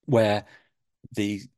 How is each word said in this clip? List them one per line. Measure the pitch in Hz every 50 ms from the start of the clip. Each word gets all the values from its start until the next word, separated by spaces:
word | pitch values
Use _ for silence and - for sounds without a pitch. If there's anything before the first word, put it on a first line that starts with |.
| _
where | - 131 113 110 104 104 104 - - - - _ _ _ _ _ _ _ _ - - -
the, | 110 104 101 104 98 - - _